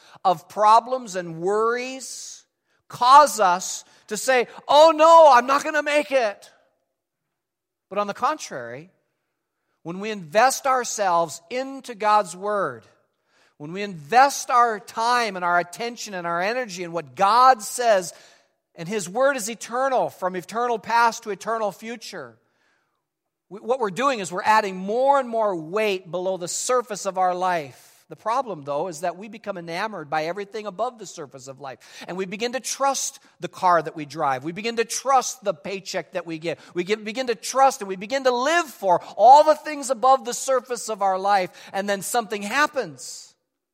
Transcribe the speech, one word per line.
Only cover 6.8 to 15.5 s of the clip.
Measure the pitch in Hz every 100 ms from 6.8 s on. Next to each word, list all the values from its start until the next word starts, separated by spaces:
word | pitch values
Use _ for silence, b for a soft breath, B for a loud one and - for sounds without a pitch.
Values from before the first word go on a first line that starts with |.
| _ _ _ _ _ _ _ _ _ _ -
But | 196
on | 202
the | 196
contrary, | 247 311 - 156 117 123 185 _ _ _ _ _ _ _ _ _
when | 160 180
we | 214
invest | 208 160 196 254 262 269
ourselves | 262 233 - 196 170 165 - -
into | 247 269 269 247
God's | 202 214 214 190 180
Word, | 202 208 165 120 - _ _ _ _ _ _ -
when | 147
we | 185
invest | 202 175 139 226 277 269 -
our | 247 240 208
time | - - 226 247 233 185
and |
our | 175